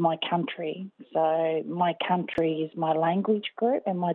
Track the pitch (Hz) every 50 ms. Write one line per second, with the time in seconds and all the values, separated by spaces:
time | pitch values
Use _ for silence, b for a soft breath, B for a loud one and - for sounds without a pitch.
0 | 170 165 160 160 - - 175 175 170 - - - 170 156 151 185 190 190 - -
1 | - - - 160 160 156 160 165 165 160 160 160 - - 156 175 180 175 165 -
2 | - - 180 180 165 - - - 165 160 160 156 160 156 - 170 165 160 160 160
3 | 165 165 175 196 196 - 220 208 208 - - - 226 240 262 - - - 190 180
4 | 175 175 170